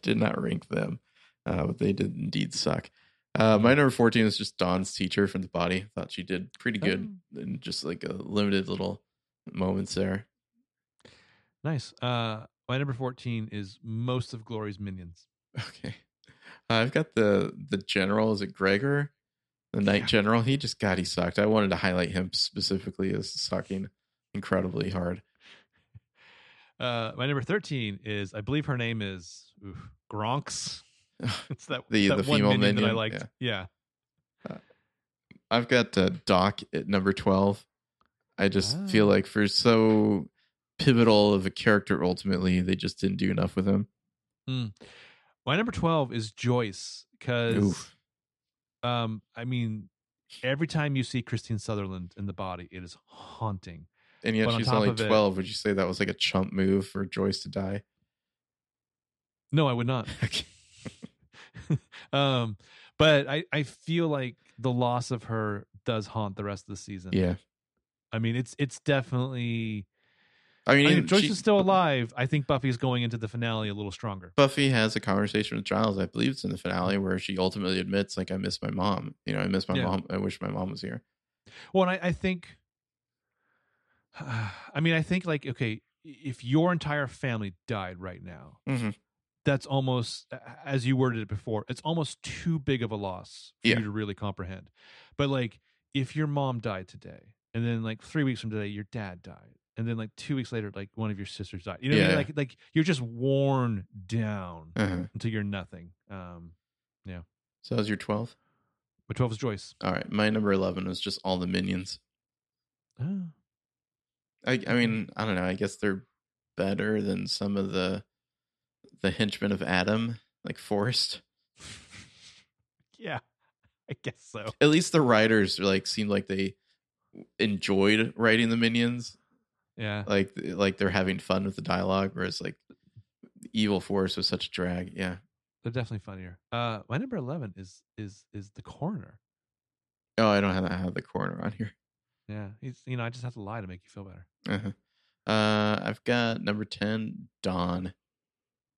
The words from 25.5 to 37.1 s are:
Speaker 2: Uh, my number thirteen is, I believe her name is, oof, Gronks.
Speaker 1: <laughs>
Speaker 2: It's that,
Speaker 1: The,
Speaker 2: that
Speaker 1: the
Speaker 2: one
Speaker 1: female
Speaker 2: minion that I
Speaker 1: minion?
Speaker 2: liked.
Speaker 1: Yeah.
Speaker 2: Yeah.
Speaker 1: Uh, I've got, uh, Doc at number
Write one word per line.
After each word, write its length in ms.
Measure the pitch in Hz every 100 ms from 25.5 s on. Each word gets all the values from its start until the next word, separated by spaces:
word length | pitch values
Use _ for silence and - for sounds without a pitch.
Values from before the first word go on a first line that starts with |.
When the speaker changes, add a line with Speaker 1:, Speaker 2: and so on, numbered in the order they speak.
| - _ _ _ - _ _ - - - _ _ -
Speaker 2:
Uh, 320 | 123 117 110 -
my 100 | 131
number 160 | 139
thirteen 580 | 120 202 - 135 107 98
is, 300 | 107 104 98
I 60 | 107
believe 260 | 107 147 147
her 100 | 123
name 260 | 117 113
is, 500 | 98 92 85 - - _ 98
oof, 220 | 95 - _ -
Gronks. 720 | 104 107 139 - - - - _ _ _ -
Speaker 1:
<laughs> 20 | 123 - -
Speaker 2:
It's 160 | 139 -
that, 180 | 135 -
Speaker 1:
The, 200 | 110 98
Speaker 2:
that 80 | 101
Speaker 1:
the 40 | 113
Speaker 2:
one 120 | 147
Speaker 1:
female 180 | 104 101
Speaker 2:
minion 180 | 101 104
that 60 |
I 20 | 113
Speaker 1:
minion? 40 | 113
Speaker 2:
liked. 280 | 110 - - -
Speaker 1:
Yeah. 280 | 123 101 92 _ _ _ _ _ _ _ -
Speaker 2:
Yeah. 60 |
Speaker 1:
Uh, 40 | 50 _ _ _ _ _ _ _ - -
I've 180 | 117 120
got, 280 | 123 107 98
uh, 140 | 92 90 -
Doc 340 | 92 98 - -
at 160 | 78 -
number 240 | 98 95